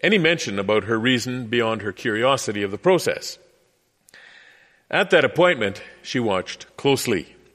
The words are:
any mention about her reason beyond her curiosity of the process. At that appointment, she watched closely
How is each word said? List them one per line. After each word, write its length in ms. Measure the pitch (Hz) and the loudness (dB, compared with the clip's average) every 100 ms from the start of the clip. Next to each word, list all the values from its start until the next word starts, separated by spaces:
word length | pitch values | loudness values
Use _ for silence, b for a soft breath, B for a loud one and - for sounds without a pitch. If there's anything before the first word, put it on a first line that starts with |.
any 160 | 165 214 | 0 2
mention 400 | 160 170 131 98 | 2 0 -2 -4
about 260 | 98 107 | 0 0
her 140 | 98 113 | 0 -2
reason 480 | 117 123 120 127 113 | 0 0 -2 -8 -4
beyond 360 | 120 113 110 | -2 0 -2
her 100 | 104 | -6
curiosity 720 | 92 123 107 127 135 - 104 | -6 -4 0 0 0 -2 -4
of 80 | 101 | -4
the 60 | 101 | -2
process. 600 | 180 180 - - - - _ _ _ _ _ _ _ b b b b b b b b | 2 2 0 -4 -8 -16 _ _ _ _ _ _ _ b b b b b b b b
At 200 | 165 185 | -2 4
that 140 | 175 | 4
appointment, 560 | 131 - 180 151 104 98 B B | 4 4 2 2 -2 -4 B B
she 160 | - 131 | -8 -2
watched 480 | 113 92 90 - - - | 0 -2 -4 -12 -18 -2
closely 600 | 139 131 - 98 - - _ | 2 2 2 -2 -4 -16 _